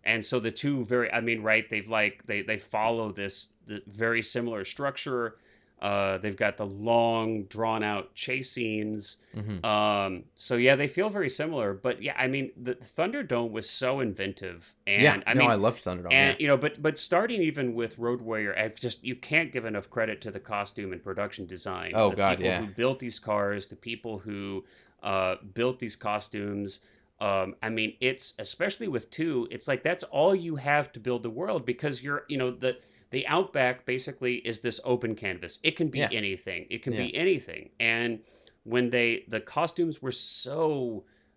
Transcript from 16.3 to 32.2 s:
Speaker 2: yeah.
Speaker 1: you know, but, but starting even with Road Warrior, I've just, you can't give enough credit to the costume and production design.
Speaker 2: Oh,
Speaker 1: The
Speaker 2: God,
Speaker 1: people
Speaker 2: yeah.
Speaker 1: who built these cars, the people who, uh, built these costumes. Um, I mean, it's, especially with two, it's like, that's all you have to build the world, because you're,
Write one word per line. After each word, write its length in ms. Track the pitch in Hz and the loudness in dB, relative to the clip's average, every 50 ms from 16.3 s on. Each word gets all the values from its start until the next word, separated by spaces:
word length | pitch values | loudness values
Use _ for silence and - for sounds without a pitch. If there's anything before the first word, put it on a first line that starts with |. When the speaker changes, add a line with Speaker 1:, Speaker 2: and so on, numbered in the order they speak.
Speaker 2:
yeah. 60 | 131 - | 4 2
Speaker 1:
you 80 | 151 | 4
know, 100 | 147 143 | 4 4
but, 240 | 127 127 151 - - | 4 4 0 -2 0
but 160 | 147 156 151 | 0 0 0
starting 460 | - - - 175 170 214 233 247 208 175 | 0 -2 2 2 2 2 2 2 2 0
even 320 | 156 139 143 135 123 113 | 0 0 0 -2 -2 0
with 240 | 117 117 110 - - | 0 -2 -2 -2 -2
Road 220 | 117 120 123 123 113 | -2 0 0 -2 -2
Warrior, 340 | 113 113 107 104 101 - | -2 -2 0 0 0 0
I've 200 | 92 107 107 107 | 0 0 -2 -2
just, 280 | - - 120 - - - | -4 -4 -4 -4 -4 -6
you 120 | 123 123 | -8 -8
can't 360 | 123 - - 151 160 165 135 - | -6 -4 2 2 2 2 2 -4
give 120 | 127 113 | -4 -4
enough 240 | 113 107 101 95 - | -2 -4 -4 -6 -4
credit 300 | - 120 113 110 104 92 - | -2 -2 0 0 -2 -6 -8
to 80 | 110 | -8
the 100 | 98 98 | -10 -10
costume 520 | - - 110 101 101 - - - 101 95 90 | -8 -4 -4 -4 -4 -4 -6 -8 -6 -6 -6
and 100 | 85 - | -8 -8
production 420 | 104 95 92 101 101 - - 98 | -8 -4 -4 -4 -4 -4 -8 -12
design. 460 | 85 92 87 - 101 92 90 90 90 90 | -10 -10 -10 -8 -6 -6 -6 -6 -2 2
Speaker 2:
Oh, 160 | 107 110 101 | 4 4 4
Speaker 1:
The 60 | 92 | 4
Speaker 2:
God, 220 | 101 98 95 92 90 | 4 4 2 2 2
Speaker 1:
people 80 | 90 - 92 | 2 0 0
Speaker 2:
yeah. 80 | 90 | 0
Speaker 1:
who 60 | 110 104 | -2 -4
built 320 | 95 - 117 131 135 131 | -4 0 0 0 0 0
these 180 | 127 120 110 - | -4 -8 -8 -8
cars, 480 | - 113 104 104 101 101 101 101 95 | -2 0 0 2 2 0 0 -4 -6
the 100 | - 110 | -10 -14
people 440 | - - 120 117 110 - 117 110 104 | -14 -10 -10 -10 -10 -8 -8 -8 -8
who, 440 | 95 110 104 101 101 98 98 95 - - - - - _ _ _ - | -8 -8 -6 -6 -6 -4 -6 -6 -8 -10 -18 -20 -20 _ _ _ -4
uh, 320 | 104 98 95 95 92 92 - - 98 95 | -2 0 2 2 2 0 -2 -6 -10 -2
built 260 | 113 117 127 127 127 | 0 2 2 2 0
these 160 | 123 113 - | -6 -8 -8
costumes. 840 | - - 107 104 107 - - - 104 101 101 101 101 101 98 - - _ _ _ _ _ _ _ - | -6 -4 -2 -2 -2 -2 -4 -8 -6 -4 -4 -4 -4 -4 -6 -8 -10 _ _ _ _ _ _ _ -2
Um, 360 | 107 101 98 98 92 95 95 - - | 0 2 2 2 2 0 -4 -6 -4
I 60 | 110 | -4
mean, 260 | 113 113 110 107 - - | -2 0 -2 -2 -2 0
it's, 340 | 127 127 131 131 - - - - | 0 0 0 0 -6 -10 -8 -8
especially 500 | 104 - - - 170 202 196 - 233 196 | -8 -8 -4 -2 -2 -4 -2 -4 -6 -4
with 220 | 143 117 - - | -4 -4 -4 -6
two, 380 | - - 160 165 147 123 120 - | -6 -4 -2 0 0 -2 -2 -4
it's 180 | - 117 - - | -6 -10 -4 -2
like, 140 | 139 127 - | -2 0 0
that's 220 | 156 175 175 - | -2 -2 -2 -4
all 300 | - - 139 151 185 196 | -4 2 4 6 6 6
you 220 | 190 170 170 160 | 4 2 -2 -6
have 360 | 143 131 143 147 147 139 - - | -4 0 2 2 2 2 0 -6
to 80 | 120 | -6
build 220 | 107 123 123 120 113 | -2 -2 -2 0 -2
the 60 | 117 | -4
world, 360 | 110 120 180 208 208 165 120 | -6 -4 -2 -2 -2 -2 0
because 360 | 120 123 - - 147 135 120 123 | -2 -4 -2 -2 -4 -4 -4 -4
you're, 220 | 143 143 143 | -4 -4 -4